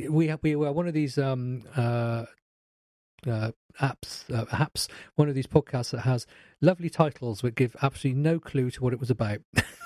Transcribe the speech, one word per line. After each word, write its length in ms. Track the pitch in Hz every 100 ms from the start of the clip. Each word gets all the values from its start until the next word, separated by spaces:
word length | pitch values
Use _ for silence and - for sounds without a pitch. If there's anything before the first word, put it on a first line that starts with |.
| 139
we 180 | 156 160
have, 100 | 156
we 140 | 156 147
were 160 | 151
one 160 | 147 175
of 60 | 156
these, 220 | 143 143
um, 440 | 135 131 123 127 - 135
uh, 500 | 120 120 117 117 117 - _ _ _ _ _ _ _ _ 120
uh, 260 | 110 110 - _ -
apps, 500 | 139 - - - -
uh, 120 | 123 113
apps, 420 | - 151 - - - - -
one 140 | 147
of 60 | 135
these 120 | 127
podcasts 440 | 151 - 127 120
that 100 | 117
has 260 | 123 123 - - - _
lovely 280 | 156 180 170
titles 520 | - 156 - 123 107
but 140 | 123 113
give 200 | 123 -
absolutely 380 | 139 - 139 131
no 180 | 151 165
clue 300 | - 139 123
to 120 | -
what 100 | 127
it 60 | 123
was 100 | 120
about. 280 | 113 107 104 - -
<laughs> 80 | - -